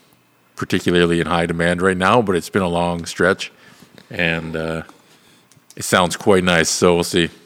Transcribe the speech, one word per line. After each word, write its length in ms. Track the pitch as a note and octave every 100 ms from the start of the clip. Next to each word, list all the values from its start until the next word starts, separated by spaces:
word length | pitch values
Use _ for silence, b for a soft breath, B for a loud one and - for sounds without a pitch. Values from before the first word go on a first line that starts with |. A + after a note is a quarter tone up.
| b _ _ _ _
particularly 640 | - - F#2+ - F2 E2+ E2+
in 60 | E2
high 200 | E2+ E2+
demand 340 | E2+ E2+ F2
right 160 | F#2+ F#2
now, 240 | F#2 A#2+
but 160 | G2+ F2
it's 140 | -
been 100 | G#2
a 60 | F2+
long 380 | E2+ F2 E2+ E2+
stretch, 440 | - F2+ G2+ - b b b b b -
and, 440 | - E2+ E2 D#2+
uh, 280 | D#2+ E2 E2 - b b b b b b _ _ -
it 80 |
sounds 300 | - G2+ F2 -
quite 280 | A2 F#2+
nice, 240 | F2+ F2 D#2+
so 280 | - F#2 F2
we'll 80 |
see. 260 | E2+ F#2+ D#2+ -